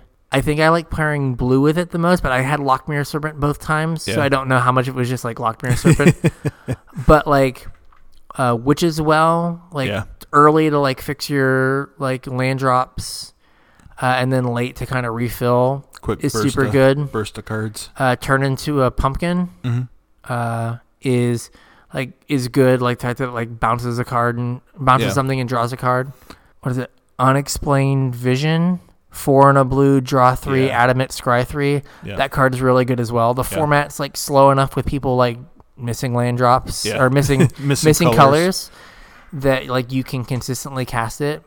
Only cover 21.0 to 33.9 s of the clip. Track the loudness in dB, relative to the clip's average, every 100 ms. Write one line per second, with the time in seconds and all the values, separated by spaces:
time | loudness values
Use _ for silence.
21 | -2 0 0 -2 -6 _ _ _ _ -8
22 | -8 -12 -4 -4 0 2 4 4 0 -2
23 | -4 -4 -6 -6 -8 -4 -2 -2 -4 -6
24 | -4 -2 -2 -2 -6 -8 -12 -4 2 2
25 | 2 0 -2 -2 -2 -2 -2 -2 -2 -2
26 | -4 -10 -20 -20 _ _ -6 -6 -6 _
27 | _ 0 2 2 -2 -6 0 0 2 0
28 | -2 -2 -2 0 0 0 0 -2 -6 _
29 | _ -6 2 6 8 6 4 2 4 4
30 | 2 2 4 2 0 0 0 2 2 2
31 | -2 -4 -2 0 0 -2 -2 -2 -6 -14
32 | -10 -6 -4 0 0 2 2 2 2 -2
33 | -2 0 0 0 -2 -2 0 0 -2